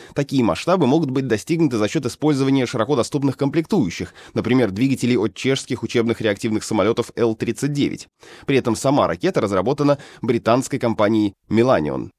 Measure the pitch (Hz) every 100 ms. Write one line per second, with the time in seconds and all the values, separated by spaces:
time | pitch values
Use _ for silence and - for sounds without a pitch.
0 | - - 139 139 110 80 - 185 139 151
1 | 151 131 131 107 - 160 160 117 104 165
2 | 120 - 147 139 135 135 123 120 110 143
3 | 107 147 139 127 139 143 160 208 95 -
4 | 90 - - - 107 127 110 95 135 127
5 | 120 123 107 - 127 131 - 120 110 120
6 | 113 113 110 101 113 107 - 107 98 117
7 | 113 - 117 110 98 110 147 143 107 -
8 | - _ - - - 139 120 107 135 139
9 | 95 85 175 180 110 98 98 139 143 143
10 | - - 113 117 - 123 127 131 120 110
11 | 104 110 104 - - 104 123 110 76 65
12 | 55